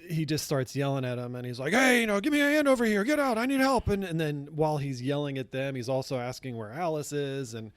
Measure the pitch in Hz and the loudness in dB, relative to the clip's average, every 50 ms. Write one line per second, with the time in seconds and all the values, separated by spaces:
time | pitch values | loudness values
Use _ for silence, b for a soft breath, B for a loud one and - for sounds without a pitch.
0 | 165 175 170 160 160 131 156 139 - - 156 135 127 - - 135 143 139 139 135 | -8 -4 -2 -2 0 0 -2 -2 -2 -2 -2 -2 -2 -2 -2 -2 -2 0 0 -2
1 | 131 123 123 123 123 120 123 123 123 123 123 117 131 151 180 240 262 254 247 240 | -2 -2 -4 -4 -6 -6 -8 -8 -8 -8 -8 -4 -2 2 4 4 6 6 6 4
2 | 233 220 202 202 202 302 294 294 285 285 294 302 302 277 262 226 240 220 214 202 | 4 2 0 0 0 2 2 4 4 4 4 4 6 4 4 4 4 2 2 2
3 | 196 240 302 294 285 269 233 220 233 262 277 262 262 269 269 226 - - 202 202 | 2 2 2 2 2 2 2 2 0 0 2 4 4 4 4 2 2 2 0 0
4 | 196 175 165 160 160 151 147 143 139 147 160 147 156 156 151 147 139 143 135 120 | 0 -2 0 0 0 0 -2 -4 -8 -8 -2 0 2 2 2 0 -2 -2 -4 -4
5 | 120 131 143 143 147 143 139 135 127 - - 131 135 139 139 131 117 113 131 131 | -2 -2 -2 0 -2 -2 -4 -4 -6 -6 -4 -4 -4 -4 -4 -4 -2 0 0 0
6 | 131 - 139 127 120 123 123 - - 131 120 113 110 104 113 151 180 170 160 151 | 0 -2 -4 -4 -4 -4 -8 -8 -8 -8 -8 -8 -8 -8 -6 -4 -2 -2 -2 -2
7 | 143 - 143 147 143 139 135 139 135 120 110 113 110 107 - | -4 -4 -4 -4 -2 -2 -4 -6 -6 -6 -8 -10 -10 -12 -14